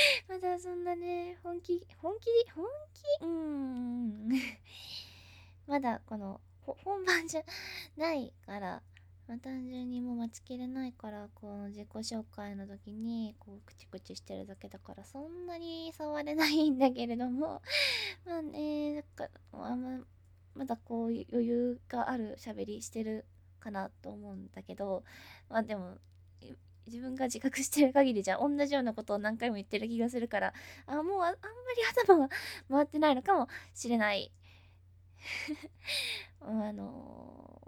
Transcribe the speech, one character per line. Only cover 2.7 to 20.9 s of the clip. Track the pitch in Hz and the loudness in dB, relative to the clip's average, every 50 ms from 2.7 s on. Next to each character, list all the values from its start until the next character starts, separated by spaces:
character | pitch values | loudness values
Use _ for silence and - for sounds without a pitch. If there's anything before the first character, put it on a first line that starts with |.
| 571 605 605 - - | -6 -8 -10 -14 -18
気？ | - - 587 587 605 - | -8 0 0 0 2 2
う | |
ー | 330 | 0
ん。 | 339 320 320 302 294 277 269 262 254 247 247 240 240 240 240 220 208 214 214 226 | -2 0 -2 -2 -2 -2 -2 -4 -4 -4 -4 -2 -2 -2 -2 -2 -4 -4 0 2
<laughs> | 262 262 247 233 220 - - - - - - - - - - - - - - - - - - - - - - - | 2 2 2 -2 -6 -12 -18 -20 -20 -18 -14 -12 -12 -12 -12 -14 -18 -20 -20 -20 -20 -20 -20 -20 -20 -20 -6 -2
ま | 285 285 | 0 2
だ | 269 240 220 - - | 2 2 0 0 -4
こ | - 226 208 | -8 -8 -8
の、 | 202 196 196 - - - - - | -6 -8 -10 -10 -14 -20 -20 -12
ほ-、 | - - - - - | -10 -10 -10 -6 -4
本 | 381 403 392 370 | -4 -2 0 4
番 | 359 359 339 330 330 | 4 4 4 4 0
じ | 320 311 | -4 -4
ゃ | 311 - - - - - - - - - - | -4 -6 -10 -12 -12 -12 -12 -12 -14 -14 -6
な | 302 311 330 320 | -2 -2 0 0
い | 277 240 - - - - | -2 -4 -6 -10 -16 -14
か | - 202 202 | -10 -8 -6
ら、 | 196 180 180 - - - - - - - - - - - | -6 -6 -6 -8 -10 -16 -20 -20 -20 -20 -20 -20 -14 -12
ま | 233 | -12
あ、 | 247 | -10
単 | - 262 262 262 254 254 | -8 -8 -8 -8 -8 -8
純 | 254 254 247 247 | -8 -6 -6 -6
に | 247 247 | -4 -4
も | 247 247 240 | -4 -4 -4
う | |
待 | 233 233 226 | -4 -4 -6
ち | - - | -6 -12
き | - - 254 247 | -12 -10 -8 -6
れ | 254 | -6
な | 254 254 262 262 254 | -6 -4 -4 -6 -6
い | 247 | -8
か | - - 214 | -10 -10 -10
ら、 | 214 208 208 202 - | -10 -10 -12 -14 -16
こ | - 220 208 202 | -16 -12 -10 -8
の | 202 202 202 | -8 -8 -8
自 | 202 208 208 | -10 -12 -14
己 | - | -12
紹 | - 220 220 - 233 220 220 - | -10 -8 -6 -4 -4 -6 -6 -8
介 | - - 208 202 202 | -10 -10 -10 -8 -8
の | 196 196 | -10 -10
時 | 202 196 196 - 208 | -10 -12 -14 -14 -14
に、 | 208 214 226 233 233 226 220 214 214 - | -10 -6 -6 -4 -4 -4 -4 -6 -8 -12
こ | - 214 196 208 | -18 -20 -20 -20
う、 | - | -20
ク | - - | -20 -20
チ | - - | -20 -20
ュ | - | -16
ク | - 185 | -16 -16
チ | - - 185 | -14 -14 -14
ュ | |
し | - | -14
て | - - 196 | -12 -10 -10
る | 190 190 208 | -10 -10 -10
だ | 190 | -12
け | - - 196 | -14 -16 -16
だ | - 190 | -16 -16
か | - - 196 | -16 -16 -16
ら、 | 196 196 | -16 -16
そ | - - 269 294 320 | -16 -14 -12 -12 -12
ん | 339 359 359 | -10 -10 -10
な | 349 339 339 | -10 -10 -8
に | 339 330 330 330 330 330 320 | -8 -8 -8 -8 -8 -10 -8
触 | - 302 302 302 294 294 | -6 -6 -4 -2 -2 -2
れ | 294 302 | -2 2
な | 311 311 302 | 4 4 4
い | 302 320 311 302 | 6 6 6 6
ん | 262 254 | 6 6
だ | 269 262 | 4 4
け | 254 247 240 | 4 2 -2
れ | 233 233 | -2 -2
ど | 240 247 254 | -2 -2 -2
も、 | 247 262 302 330 - - - 508 587 587 571 539 480 | 0 0 -2 -2 -4 -6 -6 -2 0 0 2 2 0
<laughs> | 440 427 392 370 - - | -2 -4 -6 -8 -10 -8
ま | 370 339 330 | -6 -6 -4
あ | |
ね、 | 311 294 - 294 302 302 302 294 294 294 294 | -4 -6 -4 -4 -2 -2 -2 -2 -2 -2 -4
な | 294 | -4
ん | 294 | -8
か、 | - - - - - - - - - - | -10 -10 -10 -10 -10 -10 -16 -20 -18 -14
あ | - - 226 247 | -10 -6 -4 -4
ん | 247 254 | -4 -4
ま、 | 254 254 254 - - - - - - - - - - - | -6 -6 -8 -10 -14 -20 -20 -20 -20 -20 -20 -20 -18 -10
ま | - 269 | -8 -4
だ | 262 233 | -4 -4
こ | 226 - - | -6 -6 -6